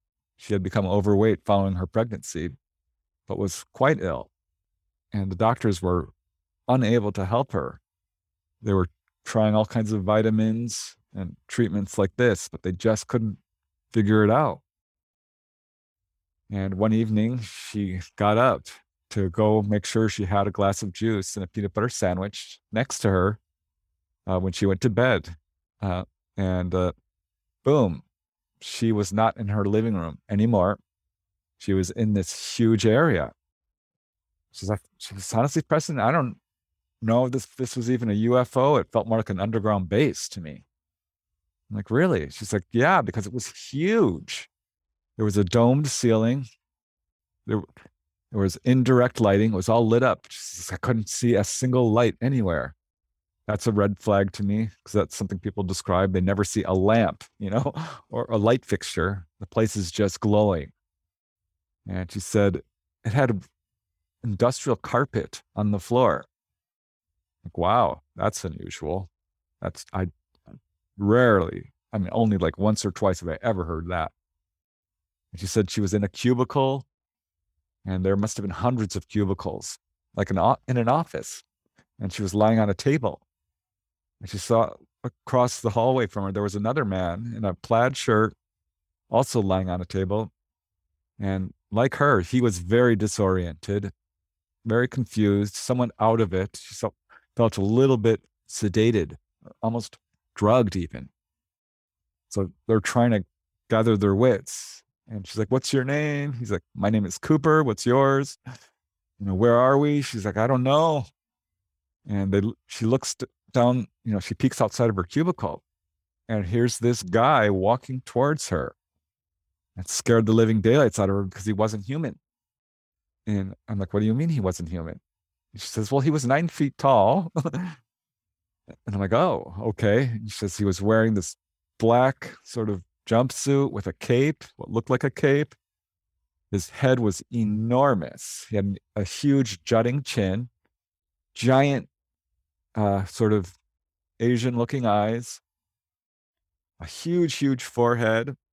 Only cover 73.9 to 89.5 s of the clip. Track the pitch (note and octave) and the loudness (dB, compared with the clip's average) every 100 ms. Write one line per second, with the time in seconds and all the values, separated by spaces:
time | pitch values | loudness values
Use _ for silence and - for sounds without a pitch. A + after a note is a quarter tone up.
73.9 | F2 D#2 _ _ _ _ _ _ _ _ | -6 -6 _ _ _ _ _ _ _ _
74.9 | _ _ _ _ F2 F#2+ A2 G2 - G2 | _ _ _ _ -12 -4 -2 -2 -2 -2
75.9 | G#2 G2+ - B2 B2 B2+ C#3+ C3+ C3+ - | 0 -2 -2 0 0 0 0 -2 -4 -10
76.9 | _ _ _ _ _ _ _ _ _ G2 | _ _ _ _ _ _ _ _ _ -6
77.9 | F#2 F#2+ G2 A2 - G2+ F2 A#2+ B2+ G#2 | -2 0 0 -2 -4 -8 -4 -2 -2 -4
78.9 | F#2+ - A2 G2 F#2+ - - - - _ | -6 -6 -2 -2 -2 -6 -10 -12 -16 _
79.9 | _ _ - G2 F#2 G2+ C3 - B2 A#2 | _ _ -6 -2 2 2 0 -2 -2 0
80.9 | D3 E3 - - - _ _ _ _ _ | 0 -2 -10 -12 -18 _ _ _ _ _
81.9 | - G2+ - G2 G#2 G#2+ A2+ G#2 F#2+ C#3 | -10 -10 -6 -4 2 4 4 2 0 0
82.9 | D3 A2+ C#2 _ _ _ _ _ _ _ | 0 -2 -8 _ _ _ _ _ _ _
83.9 | _ _ _ G2 G2+ - A2+ F#2+ - _ | _ _ _ -12 -10 0 2 2 -4 _
84.9 | _ A#2+ _ - B2+ B2 - A2+ A2 B2 | _ -12 _ -2 2 2 0 -2 0 2
85.9 | C3 G#2+ G#2 G2 G2 G2+ G2+ G#2+ C#3+ A2 | 2 0 -4 -4 -2 -4 -2 -2 -2 -2
86.9 | F#2+ F2+ F2+ A#2 A#2 G2+ E2+ - A2+ B2+ | -2 -4 -4 -8 -6 -6 -6 0 2 2
87.9 | C3 - G#2+ A2 - _ _ _ _ _ | 0 2 4 2 -2 _ _ _ _ _
88.9 | _ - A2+ C3+ A#2+ G2 | _ -2 0 2 0 0